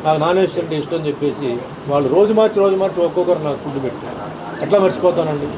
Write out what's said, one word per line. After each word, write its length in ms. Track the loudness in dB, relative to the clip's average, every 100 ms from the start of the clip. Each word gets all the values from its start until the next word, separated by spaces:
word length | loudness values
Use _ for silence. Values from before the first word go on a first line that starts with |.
నాకు 160 | 2 2
నాన్ 180 | 2 2
వెజ్ 220 | 2 0
అంటే 180 | -4 -4
ఇష్టం 200 | -4 -4
అని 100 | -4
చెప్పేసి 480 | -2 -4 -2 -4 -4 -8 -10 -2
వాళ్ళు 200 | 0 4
రోజు 240 | 4 4
మార్చి, 240 | 4 4 4
రోజు 200 | 2 2
మార్చి 280 | 0 0
ఒక్కొక్కరు 340 | 0 2 2 0
నాకు 180 | 0 -4
ఫుడ్ 280 | -6 -4
పెట్టారు. 400 | -6 -8 -12 -10 -12 -12 -12 -8
ఎట్లా 160 | 2 4
మర్చిపోతానండి? 680 | 4 2 2 2 -2 -4 -6